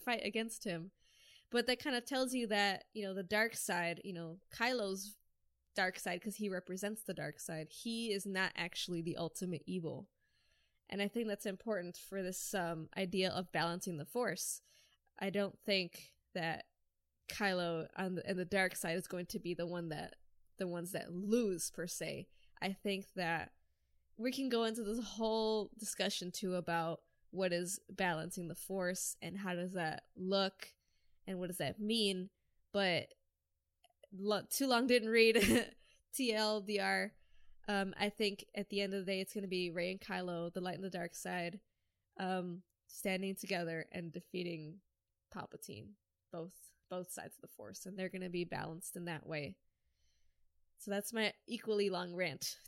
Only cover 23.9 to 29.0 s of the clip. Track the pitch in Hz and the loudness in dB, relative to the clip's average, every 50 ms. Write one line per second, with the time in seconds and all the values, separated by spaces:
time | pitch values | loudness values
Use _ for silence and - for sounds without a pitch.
23.9 | _ _ _ _ - - 226 262 254 269 269 254 233 233 226 220 220 240 220 202 | _ _ _ _ -8 -2 -2 0 0 0 0 2 4 4 4 2 2 0 -2 -2
24.9 | 226 247 214 - - 220 226 220 220 220 220 220 220 214 196 - - - 214 - | -2 -2 -2 -4 -2 0 2 2 4 4 4 4 2 2 0 -2 -6 -6 -6 -4
25.9 | - - 185 202 - - 180 180 - - 208 185 185 180 170 175 170 170 160 165 | 0 0 0 0 0 -2 -4 -4 -4 -2 0 0 0 0 0 2 2 2 2 0
26.9 | 165 - _ _ _ _ - - - 185 190 180 175 175 180 175 - - - - | -2 -4 _ _ _ _ -20 -8 0 2 2 4 4 2 2 0 -4 -6 -8 -8
27.9 | 190 - 190 180 165 156 165 180 - 185 175 160 185 - - - 190 190 180 180 | 0 2 4 4 4 2 0 -4 -4 -6 -6 -6 -6 -8 -6 -4 -2 0 0 0
28.9 | 185 - | 0 0